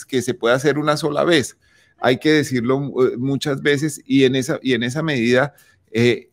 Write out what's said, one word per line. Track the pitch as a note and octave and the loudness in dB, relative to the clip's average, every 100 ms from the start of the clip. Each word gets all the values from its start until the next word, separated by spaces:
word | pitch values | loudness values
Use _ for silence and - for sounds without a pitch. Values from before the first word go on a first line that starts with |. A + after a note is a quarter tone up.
| - | -4
que | B2+ | -4
se | A#2+ - | -2 -2
pueda | A#2 B2+ | 0 2
hacer | D3 C#3+ | 2 0
una | D3+ D3+ | 0 -2
sola | D3+ D3 D3+ | -2 0 2
vez. | E3 A#2 - _ _ _ _ | 2 0 -8 _ _ _ _
Hay | B2 B2+ | 0 0
que | D#3 | 2
decirlo, | D#3 C#3 C3 A#2 C3+ C#3 - | 2 2 -2 -2 -2 -2 0
eh, | B2+ A2+ | 0 0
muchas | C3+ C#3 D3+ C#3 | -4 -4 -4 -4
veces | D3 C#3+ D#3 - - | -2 -2 -2 -8 -2
y | C3+ C3 | 2 4
en | C3+ | 2
esa, | B2+ D3+ | -2 -4
y | B2+ | -2
en | A#2 | -2
esa | A#2+ C#3 | -2 -4
medida, | D#3+ C3+ A#2 B2 C#3+ - _ _ _ | -4 -2 2 2 2 -4 _ _ _
eh, | A2+ A#2+ A2+ - | 0 2 2 -4